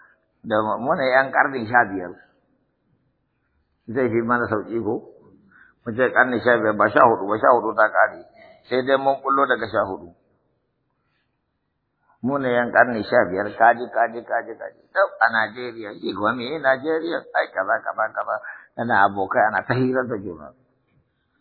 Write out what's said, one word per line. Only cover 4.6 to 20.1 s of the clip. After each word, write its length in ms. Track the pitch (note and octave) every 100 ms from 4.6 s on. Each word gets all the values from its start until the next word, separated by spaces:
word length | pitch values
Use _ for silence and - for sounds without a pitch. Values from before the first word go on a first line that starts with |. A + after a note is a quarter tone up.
| - A2+
ko? 120 | G2+ B2+ - - - _ _ _ _ _ -
Mu 60 |
ce 160 | A2 A2+
ƙarni 260 | G#2 B2+ A#2
sha 160 | A#2+ A#2
biyar, 160 | A2 G#2
ba 120 | G#2+
sha 100 | D3 B2+
huɗu 200 | A2 F#2+
ba, 120 | A2
sha 100 | C#3
huɗu 200 | B2 G#2+
ta 120 | G#2+ G#2+
ƙare. 320 | F2 G#2+ - - _ - - _
Sai 160 | B2 B2+
dai 100 | C3+
mun 200 | C3+ C3+
ɓullo 240 | C3+ C#3 C3+
daga 200 | A#2+ A2
sha 160 | A2 G2+
huɗu. 280 | F#2+ E2+ - _ _ _ _ _ _ _ _ _ _ _ _ _ _ _ _ _ _ _ _
Mu 160 | A#2+ C#3
ne 120 | C3
yan 200 | A#2+ A#2+
ƙarni 300 | G2+ B2 A2+
sha 220 | G#2 A#2+ G2
biyar, 160 | F#2 G#2
kaji, 320 | - A2+ A#2 A#2
kaji, 340 | A2 A#2 A#2 -
kaji, 260 | A#2 A2 G#2+
kaji. 220 | G2 - _
Duk 200 | F#3 - -
a 40 | A#2
Najeriya, 600 | A2+ A2 A2+ B2 A2+ G#2
ke 160 | C#3+ -
kuwa 240 | F#2+ G#2
me 240 | B2+ A#2+ D#3+
Najeriya? 600 | C3+ C3 D3+ D#3+ E3 D3 -
Ai, 120 | - C#3
kaza, 200 | - F#2+ A2 -
kaza, 180 | - A2
kaza. 240 | A2+ G#2+ A2 - - - -
Ana 300 | A#2 G#2+ G2+
abokai, 400 | G2 F#2+ B2 G#2+
ana 160 | G2+
ta 120 | F#2+
hira 280 | B2 B2+ B2+
da 120 | B2